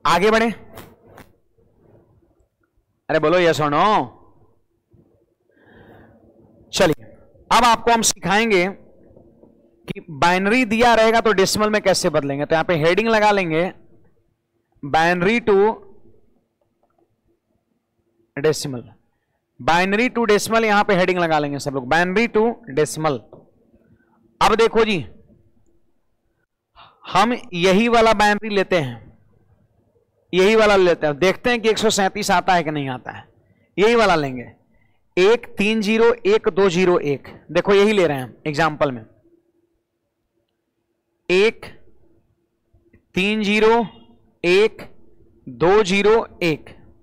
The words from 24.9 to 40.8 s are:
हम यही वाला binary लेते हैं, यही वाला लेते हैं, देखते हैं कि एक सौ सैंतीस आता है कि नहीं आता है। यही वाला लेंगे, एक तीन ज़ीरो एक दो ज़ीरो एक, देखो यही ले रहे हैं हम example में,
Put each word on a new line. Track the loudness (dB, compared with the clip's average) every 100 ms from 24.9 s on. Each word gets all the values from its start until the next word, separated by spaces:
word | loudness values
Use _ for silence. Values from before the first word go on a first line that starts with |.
| -2 -6 -20 _ _ _ _ _ _ _ _ _ _ _ _ _ _ _ _ -20 _
हम | -4 0 0 -2 -8
यही | 0 2 2 2
वाला | 4 4
binary | 2 2 0 -2
लेते | -4 -2 -2
हैं, | -4 -12 -20 _ _ _ _ _ _ _ _ _ _ _ _
यही | 0 2 4
वाला | 2 2
लेते | 2 0 -4
हैं, | -2
देखते | -2 -2 -4
हैं | -2
कि | -2
एक | -2
सौ | -2
सैंतीस | -2 -4 -4 -2
आता | -2 0
है | -2
कि | -2
नहीं | -8 -8
आता | -10 -14
है। | -18 -20 _ _ _ _ -2
यही | 0
वाला | 2 2
लेंगे, | 0 -4 -10 -16 _ _ _ _ _ _ 0
एक | 2 2 -2 -4
तीन | -2 -2
ज़ीरो | -2 2 2 2 0
एक | 0 0
दो | 0 0
ज़ीरो | 2 2 0
एक, | -2 -8 -10 -20 -6
देखो | -4 2
यही | 2 4
ले | 2 0
रहे | -2
हैं |
हम | -8 -12 -10
example | -2 -4 0 -4
में, | -4 -14 _ _ _ _ _ _ _ _ _ _ _ _ _ _ _ _ _